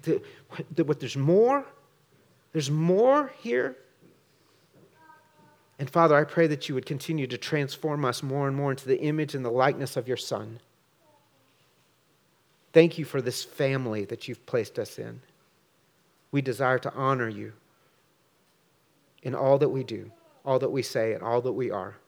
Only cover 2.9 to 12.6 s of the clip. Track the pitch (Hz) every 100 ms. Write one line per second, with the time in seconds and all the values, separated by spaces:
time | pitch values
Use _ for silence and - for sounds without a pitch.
2.9 | 185 247 285 277 - 233 240 - 254 -
3.9 | _ _ _ _ _ _ _ _ _ _
4.9 | _ 311 311 _ _ _ _ _ - 135
5.9 | 170 165 147 147 - 165 147 - 135 -
6.9 | 143 - 160 127 123 - 156 135 - 156
7.9 | 147 135 120 139 139 139 135 143 135 127
8.9 | 135 147 156 151 139 123 120 131 - 135
9.9 | - 120 123 - 110 110 113 - _ _
10.9 | _ _ _ _ _ _ _ _ _ _
11.9 | _ _ _ _ _ _ _